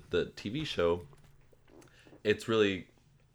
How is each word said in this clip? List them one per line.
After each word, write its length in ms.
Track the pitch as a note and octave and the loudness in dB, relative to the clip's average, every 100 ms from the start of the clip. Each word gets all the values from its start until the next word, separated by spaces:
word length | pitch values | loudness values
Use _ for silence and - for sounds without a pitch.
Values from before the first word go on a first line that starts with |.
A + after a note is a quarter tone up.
| - | -2
the 160 | F2 D2 | -2 -2
T 140 | - G#2 | -6 -8
V 160 | C3 | -6
show. 380 | D3+ - E2+ F2+ - - - - - - - - - - - - | -6 0 2 2 -4 -20 -20 -20 -20 -20 -20 -20 -20 -20 -20 -6
It's 240 | G#2 G#2 - | 0 0 2
really, 380 | A2+ G#2 F#2 E2 _ _ _ _ | 4 4 2 -8 _ _ _ _